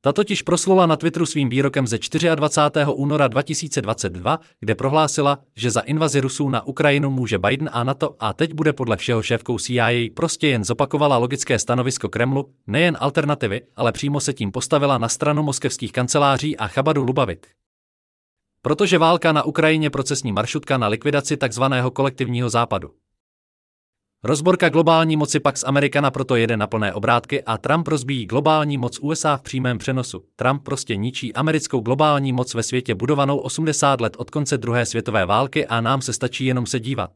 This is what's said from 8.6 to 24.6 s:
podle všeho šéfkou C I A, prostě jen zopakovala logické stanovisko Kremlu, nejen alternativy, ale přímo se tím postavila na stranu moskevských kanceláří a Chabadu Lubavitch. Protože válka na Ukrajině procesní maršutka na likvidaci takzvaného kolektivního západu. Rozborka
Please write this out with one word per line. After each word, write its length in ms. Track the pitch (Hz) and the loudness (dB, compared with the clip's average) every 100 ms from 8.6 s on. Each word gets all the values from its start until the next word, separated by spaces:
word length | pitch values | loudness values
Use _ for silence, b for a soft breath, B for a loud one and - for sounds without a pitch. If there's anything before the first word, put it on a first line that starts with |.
| 156 | 0
podle 240 | - 120 101 | 0 -2 -2
všeho 260 | - 117 | 0 -2
šéfkou 360 | 107 117 - 117 | 0 -2 -2 -4
C 160 | - | -2
I 60 | 123 | 0
A, 300 | 117 120 117 | 2 2 -2
prostě 380 | 117 160 - 151 | -2 -4 0 0
jen 160 | 123 | 0
zopakovala 520 | 101 117 139 147 147 131 | 0 0 0 2 2 2
logické 420 | 123 131 - 120 | 2 -2 -2 -2
stanovisko 500 | - 123 123 131 107 | 0 0 0 -2 -6
Kremlu, 420 | - 123 135 139 _ - | -2 0 0 -4 _ -4
nejen 300 | 110 175 160 | 0 2 0
alternativy, 600 | 139 139 143 147 117 117 - - | -2 0 0 0 -2 -4 -8 -2
ale 160 | 120 | -2
přímo 280 | - 143 143 | 0 -2 -2
se 120 | - | -2
tím 200 | - 104 | -2 -4
postavila 460 | 110 - 151 139 131 | -4 0 2 2 2
na 100 | 113 | 0
stranu 340 | - 147 147 | 0 0 0
moskevských 500 | 151 135 135 - 113 | 0 -2 -4 -4 -6
kanceláří 640 | - 123 156 143 135 147 - | -2 0 2 4 2 0 -4
a 120 | 107 | -4
Chabadu 340 | - 139 147 | 0 0 2
Lubavitch. 460 | 127 131 120 87 - _ _ _ _ _ _ _ _ _ _ _ | 0 0 -2 -4 -12 _ _ _ _ _ _ _ _ _ _ _
Protože 340 | - 151 202 180 | -2 2 4 6
válka 340 | 160 175 165 | 6 4 4
na 100 | 151 | 2
Ukrajině 480 | 143 151 156 160 151 | 2 2 4 4 2
procesní 420 | 135 135 139 127 | -2 -2 -2 -2
maršutka 460 | 101 110 - - 135 | -2 -2 -4 -2 0
na 100 | 110 | 2
likvidaci 480 | 107 147 143 135 143 | 0 0 0 0 -2
takzvaného 540 | 135 110 135 131 127 | -2 0 0 2 0
kolektivního 600 | - 139 131 123 120 123 | 0 -2 0 -4 -2 0
západu. 400 | - - 98 - _ _ _ _ _ _ _ _ _ _ _ _ _ | 0 0 -2 -6 _ _ _ _ _ _ _ _ _ _ _ _ _
Rozborka 440 | 113 147 165 180 | -4 0 2 4